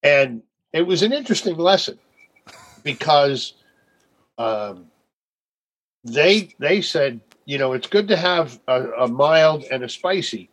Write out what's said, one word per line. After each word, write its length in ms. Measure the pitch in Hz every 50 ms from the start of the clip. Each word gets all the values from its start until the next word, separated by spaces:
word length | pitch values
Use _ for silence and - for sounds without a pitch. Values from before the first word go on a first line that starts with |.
| -
And 400 | 143 147 139 135 131 120 113 113 _ _ _ _ _ -
it 100 | 160 170
was 200 | 175 185 165 180
an 100 | 220 262
interesting 440 | 294 269 - 220 - - 208 170 160
lesson 400 | 170 180 196 185 - - - _ _ _ _ _ _ _ _ _ _ - - - - - - _ _
because, 680 | 147 135 120 - 156 151 147 143 143 139 127 - - - _ _ _ _ _ _ _ _ _ _ _ _ _ _ _ _ -
um, 520 | 117 113 110 107 104 104 98 90 87 80 _ _ _ _ _ _ _ _ _ _ _ _ _ _ _ _ _ _ _ _ _ _ _
they, 520 | 120 117 135 151 175 196 214 196 - _ _
they 220 | 131 147 180 208
said, 400 | 175 - - 160 139 139 120 113 _ _ - _ _
you 140 | - 139 139
know, 140 | 139 131 127
"It's 120 | 127 127
good 220 | - - 202 208 196
to 80 | 214
have 420 | 170 170 180 180 170 160 131 - - _
a, 180 | - 127 127 127 123 113
a 160 | 117 127 120
mild 560 | 117 131 143 151 160 160 156 156 156 151 -
and 200 | - 131 127 123
a 40 | 123
spicy 600 | - - - 180 190 196 147 - - 107 90 _